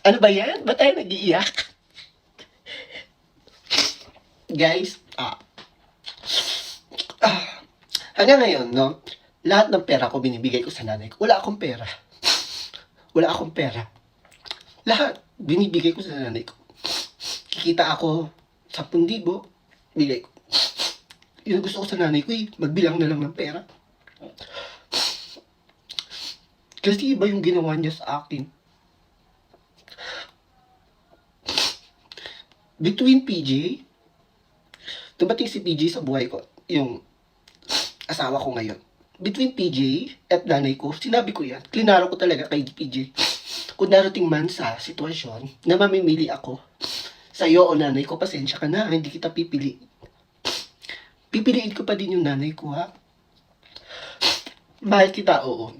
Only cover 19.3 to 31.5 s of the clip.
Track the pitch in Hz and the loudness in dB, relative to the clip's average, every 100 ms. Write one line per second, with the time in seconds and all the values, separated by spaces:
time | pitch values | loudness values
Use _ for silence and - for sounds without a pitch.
19.3 | 202 - _ _ _ _ - 143 123 - | -4 -10 _ _ _ _ -2 0 0 -6
20.3 | _ _ - - - - - _ - _ | _ _ -2 -2 -4 -8 -8 _ -20 _
21.3 | _ - 180 190 196 202 185 165 147 143 | _ -2 -2 -2 -6 -6 -2 0 0 -2
22.3 | 226 214 - 151 165 165 165 156 151 143 | -6 -6 -6 -4 2 2 2 0 0 -4
23.3 | - 165 151 - _ _ _ - _ - | -6 -8 -8 -14 _ _ _ -20 _ -20
24.3 | - - - - - _ - - - - | -20 -18 -16 -16 -20 _ -4 -4 -6 -16
25.3 | - _ _ _ _ _ - - - - | -20 _ _ _ _ _ -14 -12 -16 -16
26.3 | - _ _ _ - 202 202 269 269 208 | -16 _ _ _ -2 0 2 0 2 2
27.3 | 196 170 180 160 156 156 - - 143 - | 2 2 2 0 -2 -2 -4 -8 -8 -6
28.3 | 139 147 _ _ _ _ _ _ _ _ | -10 -10 _ _ _ _ _ _ _ _
29.3 | _ _ _ _ _ - - - - - | _ _ _ _ _ -20 -18 -14 -14 -16
30.3 | _ _ _ _ _ _ _ _ _ _ | _ _ _ _ _ _ _ _ _ _
31.3 | _ - | _ -4